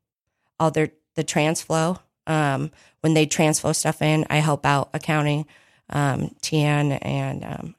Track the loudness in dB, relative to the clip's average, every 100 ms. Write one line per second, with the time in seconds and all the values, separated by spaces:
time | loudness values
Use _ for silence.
0 | _ _ _ _ _ -2 0 0 -2 _
1 | _ -8 -2 0 0 0 -2 0 0 -4
2 | _ _ -2 0 0 0 -4 -10 -20 _
3 | 2 2 2 2 2 2 0 -2 -2 0
4 | 0 0 0 0 2 0 2 0 0 -6
5 | -2 0 0 0 -4 -14 _ _ -6 -2
6 | 0 0 -4 -6 -2 0 2 2 0 -2
7 | -4 -4 -4 -6 -8 -10 -12